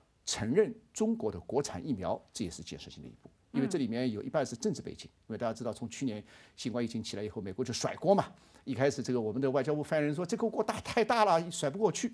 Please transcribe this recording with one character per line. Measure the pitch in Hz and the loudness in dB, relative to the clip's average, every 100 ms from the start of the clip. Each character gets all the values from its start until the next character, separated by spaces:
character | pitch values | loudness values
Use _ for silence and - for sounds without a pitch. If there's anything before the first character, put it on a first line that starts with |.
| _ _ - | _ _ -6
承 | - 107 | -2 2
认 | 170 170 - _ | 4 4 0 _
中 | - 220 | -2 0
国 | 226 110 | 0 -2
的 | 110 | -4
国 | - 123 | -2 -2
产 | - 87 160 | -2 -6 -4
疫 | |
苗， | 101 87 113 - | -2 -2 -4 -6
这 | - | -6
也 | 90 | -6
是 | - | -6
建 | 87 71 | -12 -12
设 | - | -12
性 | 73 | -14
的 | - | -16
一 | - | -18
步。 | - _ _ | -20 _ _
因 | - | -2
为 | 135 | 0
这 | 175 | 0
里 | 120 | 0
面 | 117 127 | 0 0
有 | 104 | -2
一 | - | -2
半 | 156 127 | -2 -2
是 | 120 | -2
政 | 214 | -2
治 | - | -2
背 | - | -8
景， | - - _ - | -12 -16 _ -10
因 | |
为 | 110 | -4
大 | 117 | -2
家 | |
知 | 113 | -2
道 | 117 | -4
从 | 101 113 | -4 -8
去 | - 135 | -4 -4
年 | 104 - - - - | -4 -10 -20 -20 -8
新 | 123 | -4
冠 | 120 | -2
疫 | 117 | -2
情 | 117 | -2
起 | 104 104 | -6 -6
来 | |
以 | 107 | -6
后， | 120 | -6
美 | 98 | -6
国 | 92 | -4
就 | 127 | -2
甩 | 113 - 98 | 0 -2 0
锅 | 165 | 4
嘛。 | 196 - - - - | 6 4 -8 -20 -14
一 | - | -6
开 | 117 139 | 2 2
始 | 139 | 2
这 | 120 | 0
个 | 123 | 0
我 | 107 | 0
们 | 113 | 0
的 | 135 | 2
外 | 135 | 2
交 | 135 | 2
部 | 151 | 0
发 | 143 156 | 2 2
言 | |
人 | 147 | 2
说 | 147 | 0
：“这 | 175 233 | -2 0
个 | 226 | 0
锅 | 262 | 0
大， | 233 220 | -2 -2
太 | - 247 | 0 2
大 | 220 233 202 | 4 6 6
了， | 165 175 | 6 4
甩 | - 143 | -2 -2
不 | 196 | 4
过 | 208 | 2
去。” | - 240 | 4 -4